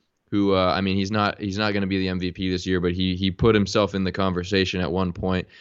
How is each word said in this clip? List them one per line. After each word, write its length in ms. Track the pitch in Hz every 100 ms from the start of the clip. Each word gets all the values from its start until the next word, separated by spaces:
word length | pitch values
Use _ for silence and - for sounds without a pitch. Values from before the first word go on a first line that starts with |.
| _ _ _
who, 240 | 104 98 95
uh, 180 | 90
I 60 | 80
mean, 140 | 98 95
he's 160 | 95
not, 280 | 107 104 -
he's 180 | 101 98
not 160 | 107
gonna 120 | 101 98
be 120 | 95
the 80 | 92
M 120 | 92
V 120 | 90
P 180 | 85 92
this 160 | 90 92
year, 140 | 92
but 140 | 87
he, 220 | 90 92 90
he 140 | 95
put 260 | 90 113 107
himself 380 | 95 110 101
in 100 | 98 92
the 60 |
conversation 720 | 87 95 90 90 98 92 92
at 100 | 85
one 220 | 90 92
point. 340 | 85 92 92 85 -